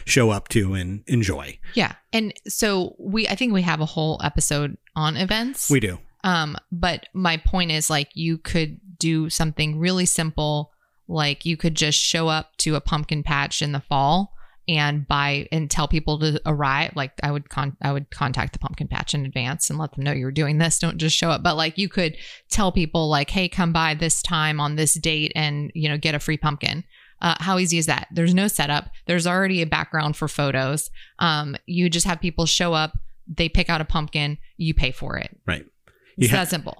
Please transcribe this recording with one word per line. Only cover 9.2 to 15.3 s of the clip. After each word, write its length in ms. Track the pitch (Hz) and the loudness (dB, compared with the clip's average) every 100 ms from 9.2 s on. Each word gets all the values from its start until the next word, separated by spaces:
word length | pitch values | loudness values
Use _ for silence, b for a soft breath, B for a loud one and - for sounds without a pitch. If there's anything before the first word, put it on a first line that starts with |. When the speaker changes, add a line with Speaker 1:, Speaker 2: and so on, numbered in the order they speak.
| 156 | 0
Speaker 2:
something 500 | - 156 151 156 156 | 0 0 0 -2 0
really 280 | 175 185 180 | 0 2 2
simple. 680 | - 160 156 151 147 147 _ _ _ - | 2 0 -2 0 0 -2 _ _ _ -6
Like, 380 | 160 147 143 | 0 0 0
you 140 | 165 160 | -2 0
could 160 | 170 | 0
just 240 | 156 151 147 | 2 2 2
show 300 | - 165 160 | 2 2 2
up 280 | 156 - - | 0 -4 -4
to 180 | 156 151 | 0 0
a 40 | |
pumpkin 420 | - 151 151 156 | 0 -2 0 -2
patch 380 | 143 143 143 - | 0 0 0 -2
in 120 | 147 | -2
the 80 | 143 | -2
fall 520 | - 143 139 175 196 b b b - | -2 2 4 2 0 b b b -2
and 400 | 160 147 147 139 | 0 2 0 0
buy 400 | 143 143 | 0 0